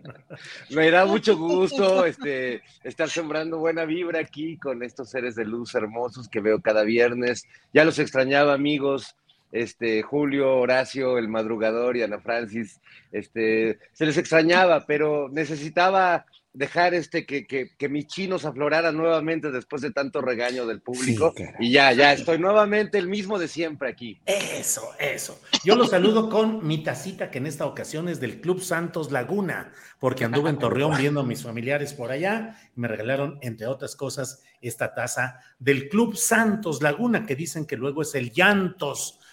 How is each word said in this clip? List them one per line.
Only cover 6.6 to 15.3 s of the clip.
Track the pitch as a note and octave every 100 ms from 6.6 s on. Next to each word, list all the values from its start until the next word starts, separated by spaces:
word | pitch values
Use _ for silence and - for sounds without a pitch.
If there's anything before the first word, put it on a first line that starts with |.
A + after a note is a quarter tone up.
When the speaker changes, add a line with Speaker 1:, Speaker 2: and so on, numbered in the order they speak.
Speaker 1:
cada | - G#2+
viernes. | G#2+ A#2 A#2+ A#2+ B2 A#2 - _ _
Ya | C#3+
los | D#3+ D3+
extrañaba, | C#3+ C3 C3 C#3 D3
amigos, | C#3 C#3+ D3 C#3 C#3 A2 - _ _ _
este, | A2 A#2 - A#2 A2
Julio, | G#2+ D3 D3 C#3 C3+ C3
Horacio, | B2 B2+ C3 C3+ C3 B2
el | A2
madrugador | A2 A2 A2+ A2 A2+ A#2+ B2
y |
Ana | A2 G#2
Francis. | - A#2 A#2 A2 A2 - _ - _
Este, | G#2 G#2 - A2 A2 A2+ G#2+ _
se | - D#3
les | D3
extrañaba, | D3 D#3+ D#3+ F3 F#3 D#3 -
pero | D3 D3+ D3 C#3